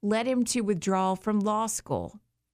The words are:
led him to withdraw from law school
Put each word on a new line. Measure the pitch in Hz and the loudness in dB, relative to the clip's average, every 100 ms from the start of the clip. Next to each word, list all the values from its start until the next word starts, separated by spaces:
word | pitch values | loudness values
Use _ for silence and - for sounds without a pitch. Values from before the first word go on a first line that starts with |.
led | 208 220 240 | -2 0 0
him | 254 | 0
to | 240 247 | 0 0
withdraw | 208 185 190 190 190 | 0 0 0 2 2
from | 185 - 208 | 0 0 2
law | 202 214 220 | 2 0 -2
school | - - 107 85 - _ _ _ | -4 -4 -4 -4 -12 _ _ _